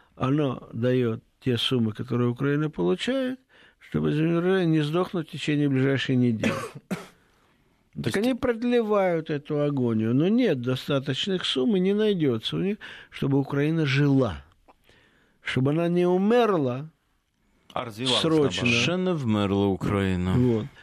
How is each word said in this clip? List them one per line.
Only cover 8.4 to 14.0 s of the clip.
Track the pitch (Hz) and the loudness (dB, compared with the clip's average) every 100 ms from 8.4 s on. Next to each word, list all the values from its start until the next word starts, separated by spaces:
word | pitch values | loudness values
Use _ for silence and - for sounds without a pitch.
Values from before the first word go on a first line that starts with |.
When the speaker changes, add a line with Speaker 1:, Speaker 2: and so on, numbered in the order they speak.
| 254 226 240 240 220 214 185 170 160 | -2 -2 0 2 2 2 2 0 -2
Speaker 1:
эту | 147 143 147 | -6 -4 -2
агонию, | 147 139 120 110 110 | 0 0 0 2 2
но | 127 170 | 2 2
нет | 233 240 139 | 2 2 0
достаточных | 120 127 - 139 139 135 - 190 - | -2 -4 -2 -2 -2 -4 -4 -4 -2
сумм | 269 254 196 | 0 2 2
и | |
не | 185 | 2
найдется | 208 214 196 147 113 - 151 | 0 0 0 0 0 -2 -4
у | |
них, | 180 214 - - - | -4 -4 -10 -18 -20
чтобы | - 139 135 | -6 0 0
Украина | 135 143 147 165 151 | 0 0 0 0 0
жила. | 135 | 2